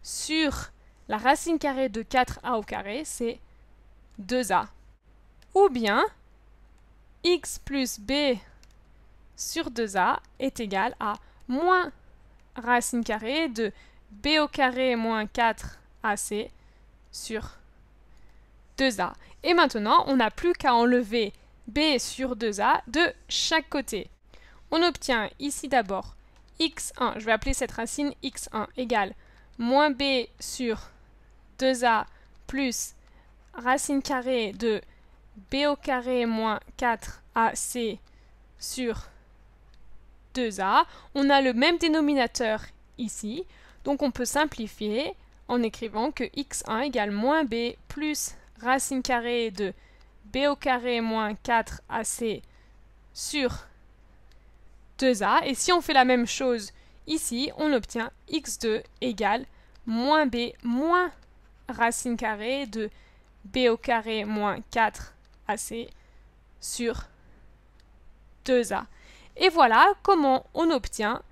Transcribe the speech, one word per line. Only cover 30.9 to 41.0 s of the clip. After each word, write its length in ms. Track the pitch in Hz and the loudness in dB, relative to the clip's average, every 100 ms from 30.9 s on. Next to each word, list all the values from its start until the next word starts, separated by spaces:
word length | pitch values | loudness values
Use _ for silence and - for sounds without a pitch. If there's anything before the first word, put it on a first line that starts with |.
| - - - - - - - | -20 -20 -20 -20 -20 -20 -2
deux 240 | 262 262 | 0 2
A 220 | 240 220 - - - - - | 2 2 -2 -14 -20 -20 -8
plus 480 | 262 269 226 - - - - - - - | -2 -2 -2 -8 -12 -20 -20 -20 -20 -20
racine 480 | - 240 269 - 277 | -6 0 0 2 -2
carrée 520 | - 262 247 254 214 | 0 -4 0 0 -2
de 280 | - 226 208 - - - - - - - | -2 -2 -2 -4 -20 -20 -20 -20 -20 -6
B 140 | 269 294 | 0 0
au 80 | 285 | 0
carré 500 | - 254 247 254 233 | -2 -2 0 0 0
moins 360 | 220 220 214 - - | 0 0 -2 -8 -2
quatre 440 | 247 226 - - - - | 0 0 -6 -16 -6 0
A 180 | 226 | 0
C 460 | - - 247 226 208 - - - - - - | 0 -6 -4 -4 -6 -14 -20 -20 -20 -20 -14
sur 520 | - - 247 214 - - _ - - - - - - - - - - 254 | -10 -6 -4 -4 -10 -20 _ -20 -20 -20 -20 -20 -18 -18 -20 -20 -12 -4
deux 260 | 233 196 | -4 -2
A. 240 | 190 247 339 - | 2 2 2 -6